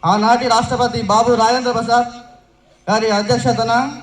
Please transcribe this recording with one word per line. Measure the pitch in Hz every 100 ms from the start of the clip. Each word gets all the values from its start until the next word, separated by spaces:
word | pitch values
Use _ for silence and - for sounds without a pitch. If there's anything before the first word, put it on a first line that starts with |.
ఆనాటి | 165 208 214 240 247
రాష్ట్రపతి | 233 - 247 247 233
బాబు | 208 214 240
రాజేంద్ర | 240 220 247 247
ప్రసాద్ | 233 233 233 240 - - - _ _ _ _ -
గారి | 214 220
అధ్యక్షతన | 202 208 247 247 226 226 233 269 -